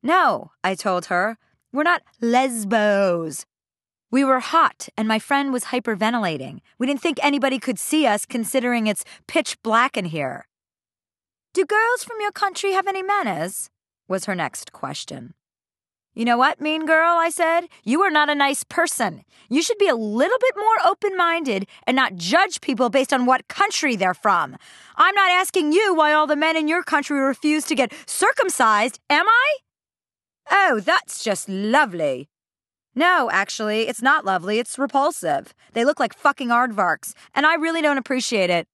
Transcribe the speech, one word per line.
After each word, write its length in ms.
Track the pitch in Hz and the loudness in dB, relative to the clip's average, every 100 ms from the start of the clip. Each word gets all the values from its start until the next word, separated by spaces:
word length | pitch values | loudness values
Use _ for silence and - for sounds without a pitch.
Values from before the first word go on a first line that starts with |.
"No," 500 | 240 349 311 170 - _ | 0 2 2 0 -6 _
I 120 | 185 190 | -6 -4
told 320 | 208 180 175 | -2 -2 -2
her. 300 | 180 196 226 _ _ _ | -2 -2 -4 _ _ _
"We're 100 | 262 | -2
not 200 | 320 349 _ _ | 0 0 _ _
lesbos." 1200 | 233 240 269 233 208 220 208 202 196 175 165 135 - _ _ _ _ _ _ | 0 2 2 -2 -2 0 2 2 2 0 -4 -10 -14 _ _ _ _ _ _
We 140 | 247 | 0
were 160 | 277 262 | 2 2
hot, 480 | 247 320 311 - - - | 2 2 2 -2 -16 -6
and 100 | 220 | -2
my 140 | 220 | -2
friend 320 | - 277 277 | 0 -2 0
was 140 | 254 - | -4 -4
hyperventilating. 960 | 247 240 214 214 240 202 151 131 - _ _ | -4 -4 -2 0 0 -2 -4 -8 -14 _ _
We 80 | 247 | -4
didn't 140 | 285 | -2
think 180 | 339 302 | -2 -2
anybody 380 | 285 277 269 262 | 0 0 0 -2
could 180 | - 220 | -4 -6
see 300 | - 311 277 | -2 0 2
us, 180 | 208 - | 0 -4
considering 640 | 247 220 262 240 240 214 | -6 -2 -2 0 -2 -2
it's 160 | 208 - - - | -4 -8 -18 -4
pitch 340 | 330 - - | -2 -2 -6
black 360 | - 226 254 - | 0 2 2 -2
in 80 | 180 | -6
here. 420 | 156 139 - - _ _ _ _ _ _ _ _ _ _ | -6 -6 -8 -16 _ _ _ _ _ _ _ _ _ _
"Do 140 | - 339 | -2 0
girls 400 | 415 453 494 - | 2 2 0 -4
from 160 | 453 | -6
your 100 | 415 | -6
country 400 | - 403 370 392 | -2 -4 -2 -2
have 160 | 381 381 | -2 -2
any 160 | 381 | -4
manners?" 680 | 381 403 285 151 170 - - _ _ _ _ | -2 -2 -2 -4 -6 -8 -14 _ _ _ _
was 160 | 185 | -6
her 120 | - 185 | -4 -4
next 360 | 156 - - | -4 -6 -18
question. 600 | - 135 147 - 135 120 - _ _ _ _ _ _ _ - | -12 -12 -10 -12 -14 -16 -20 _ _ _ _ _ _ _ -6
"You 80 | 233 | 0
know 120 | 240 | 2
what, 200 | 262 - | 2 0
mean 280 | 302 311 311 | -4 -4 0
girl?" 280 | 320 330 339 | 2 4 2
I 100 | 330 | 0
said. 380 | 320 330 339 339 _ | 0 0 0 -2 _
"You 180 | - 277 | -2 2
are 80 | 392 | 2
not 180 | 302 294 | 4 2
a 60 | |
nice 300 | 294 277 277 | 2 0 -2
person. 600 | - - 330 - 220 156 _ _ _ | -6 -2 -2 0 -4 -6 _ _ _
You 120 | 254 | -2
should 160 | 330 427 | 0 0
be 100 | 392 | 2
a 80 | 247 | 2
little 440 | 214 214 320 508 | -2 0 0 2
bit 160 | 508 403 | 0 2
more 300 | 427 440 339 | 2 4 2
open-minded 760 | 392 415 381 339 330 285 196 196 - - | 0 -2 0 0 0 -2 -4 -6 -8 -2
and 100 | 254 | 0
not 200 | 262 185 | 0 -2
judge 440 | 170 294 392 - | 0 2 2 -2
people 300 | - 240 240 | -6 0 2
based 240 | 262 269 | 2 2
on 140 | 262 247 | 0 2
what 200 | 254 - | 0 0
country 480 | - 403 - 302 226 | -2 -2 0 -2 0
they're 200 | 185 180 | 0 0
from. 420 | 214 185 147 - - - - - | 2 2 0 -8 -20 -20 -20 2
I'm 180 | 330 | 2
not 160 | 403 381 | 4 4
asking 440 | 359 370 381 302 | 4 2 0 2
you 200 | 320 427 | 2 2
why 200 | 330 302 | 4 4
all 120 | 302 302 | 4 2
the 100 | 294 | 2
men 220 | 311 320 | 0 0
in 100 | 302 | 0
your 140 | 330 | -2
country 380 | 349 311 285 285 | 0 -2 0 0
refuse 460 | 269 262 302 302 - | 0 0 0 0 0
to 100 | 285 | -2
get 180 | 247 - - | -2 -4 -10
circumcised, 920 | - 403 554 392 - 233 214 233 - _ | 0 0 2 -2 2 2 4 0 -4 _
am 180 | 294 381 | 0 4
I?" 280 | 453 539 571 _ _ _ _ _ _ _ _ - | 4 2 -2 _ _ _ _ _ _ _ _ -2
"Oh, 300 | 392 381 240 | 2 4 2
that's 440 | 196 349 - - | 0 -2 -2 -10
just 240 | - 196 - | -4 -4 -4
lovely." 800 | 190 208 254 277 175 151 127 139 _ _ _ _ _ _ - | -6 0 2 2 0 -4 -4 -8 _ _ _ _ _ _ 0
"No, 340 | 339 359 240 | 2 2 2
actually, 560 | 190 196 - 214 214 220 | 0 -2 -4 -2 -2 -2
it's 140 | - | 0
not 240 | 247 302 302 | 2 2 2
lovely. 320 | 190 175 214 | -2 -2 -4
It's 220 | 240 - | -4 -4
repulsive. 760 | 269 277 285 - 170 139 - _ _ | -2 0 0 -2 -4 -4 -6 _ _
They 120 | 226 247 | -2 0
look 140 | 302 | 0
like 180 | 233 - | -2 0
fucking 320 | 294 - 247 | -2 0 0
aardvarks, 640 | 240 247 208 180 156 - - - - | 0 0 0 0 0 -6 -18 -8 0
and 100 | 294 | 2
I 80 | |
really 300 | 247 320 330 | 2 0 0
don't 160 | 302 277 | 0 -2
appreciate 500 | - 262 - 220 180 | -2 -4 -2 -2 0
it." 180 | 175 160 | 0 -4